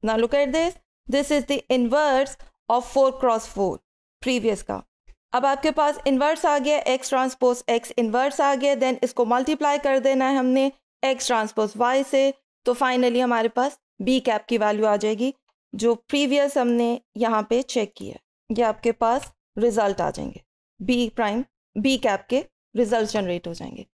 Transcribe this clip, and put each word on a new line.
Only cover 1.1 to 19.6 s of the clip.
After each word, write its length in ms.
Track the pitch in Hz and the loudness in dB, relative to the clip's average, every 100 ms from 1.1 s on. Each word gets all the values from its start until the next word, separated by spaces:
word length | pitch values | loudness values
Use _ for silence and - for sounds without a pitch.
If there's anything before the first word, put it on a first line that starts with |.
| 269 285 | -2 2
is 140 | 294 247 | 0 0
the 160 | 285 - | -4 0
inverse 680 | 254 240 285 302 269 - - - _ _ | 0 2 2 2 2 0 -6 -20 _ _
of 220 | 233 240 | -2 0
four 180 | 277 269 262 | 2 2 2
cross 280 | 254 220 - | 0 0 -4
four 300 | - 196 - _ _ _ _ | -4 -4 -4 _ _ _ _
previous 400 | 254 247 220 196 | -2 0 0 -4
का। 220 | - 196 - _ - - _ | -6 -10 -10 _ -20 -20 _
अब 120 | 247 277 | -2 0
आपके 260 | 277 302 | 0 0
पास 280 | 311 294 294 269 | 2 0 0 0
इनवर्स 380 | 262 285 320 330 | 0 0 0 0
आ 120 | 294 | 0
गया, 240 | 269 294 | 2 0
X 260 | - 262 - | 0 -2 0
ट्रांसपोज 540 | 262 262 262 247 247 - | 0 -2 0 0 0 -2
X 220 | 233 240 - | -2 -2 -2
इनवर्स 440 | 226 233 277 277 | 0 0 -2 0
आ 140 | 285 269 | 0 2
गया, 200 | 277 277 | 0 0
then 280 | 262 254 | 0 0
इसको 220 | 233 - 233 | -4 -2 0
मल्टीप्लाई 520 | 247 262 302 294 285 | 0 0 -2 0 0
कर 220 | 285 269 | 0 2
देना 280 | 262 269 262 | 2 2 2
है 100 | 277 | 2
हमने 340 | 254 262 269 - _ _ | 2 2 0 -4 _ _
X 240 | 269 262 - | -2 -2 0
ट्रांसपोज 460 | 233 214 - 214 208 | -2 -2 -2 -4 0
Y 260 | 240 262 | 0 2
से, 300 | 269 269 277 269 _ _ - | 2 2 2 0 _ _ -2
तो 80 | |
finally 480 | 247 262 247 247 240 | 0 0 2 2 2
हमारे 280 | 247 240 226 | 0 0 0
पास 300 | 247 269 - _ _ | 0 -2 -4 _ _
B 180 | 196 254 | 0 0
कैप 240 | 247 214 - | 2 -2 -2
की 80 | 233 | 0
वैल्यू 280 | 214 214 214 | 0 2 2
आ 100 | 208 | 2
जाएगी 360 | 214 214 254 - _ _ _ 208 | 0 -2 -4 -6 _ _ _ -2
जो 200 | 226 233 | 0 0
प्रीवियस 640 | _ 285 285 285 285 277 | _ -2 2 2 2 0
हमने 440 | 240 233 233 240 _ 214 | 0 0 0 -2 _ -4
यहाँ 300 | 226 220 208 | 0 0 0
पे 120 | 240 | -2
चेक 320 | 269 247 202 - | -2 -4 -4 -8
किया। 220 | 196 - _ _ _ | -16 -16 _ _ _
ये 120 | 220 | 0
आपके 280 | 233 220 233 | 0 0 -2
पास 420 | 226 226 254 - _ _ | 0 0 0 -4 _ _
रिजल्ट 440 | - | 0